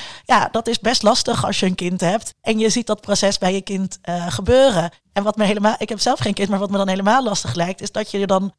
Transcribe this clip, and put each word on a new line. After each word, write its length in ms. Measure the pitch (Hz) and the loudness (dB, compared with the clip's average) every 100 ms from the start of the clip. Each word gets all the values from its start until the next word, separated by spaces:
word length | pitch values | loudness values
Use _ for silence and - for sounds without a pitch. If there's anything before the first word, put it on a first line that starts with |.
| - - | -16 -16
Ja, 240 | - 226 - | 0 2 2
dat 140 | 226 226 | -2 -2
is 100 | 233 | -2
best 220 | 214 254 | 0 2
lastig 420 | 208 240 - 233 185 | 2 2 0 -2 -2
als 140 | - | 0
je 60 | 190 | 0
een 80 | |
kind 260 | 185 180 180 | 0 -4 0
hebt 340 | 175 214 - - | 0 0 -4 -8
en 180 | - 220 | -2 0
je 100 | 220 | 2
ziet 160 | 240 226 | 0 -2
dat 140 | 214 | -4
proces 380 | - 202 196 196 | -2 0 0 0
bij 140 | 185 | 0
je 60 | 190 | -2
kind, 360 | 190 196 190 - | -4 -4 -4 -6
eh, 240 | - 175 170 | -8 -6 -4
gebeuren. 640 | - 196 254 269 185 170 - _ | -4 4 6 6 4 0 -6 _
En 100 | 202 | -4
wat 140 | 208 214 | -2 0
me 80 | |
helemaal, 300 | 202 208 208 233 | 0 2 2 0
ik 100 | - | -4
heb 120 | 202 | -2
zelf 180 | - 269 | 0 0
geen 160 | 214 | -2
kind, 140 | 196 196 | -2 -2
maar 100 | 190 | -2
wat 120 | 196 | -2
me 60 | 202 | 0
dan 120 | 196 | 0
helemaal 340 | 190 196 254 | 0 2 2
lastig 320 | 247 190 - | 2 -4 -4
lijkt, 260 | 175 175 - | -4 -4 -4
is 120 | - | -8
dat 180 | - - | -6 -6
je 80 | 196 | -4
je 80 | 196 | 0
dan 260 | 190 196 | 0 0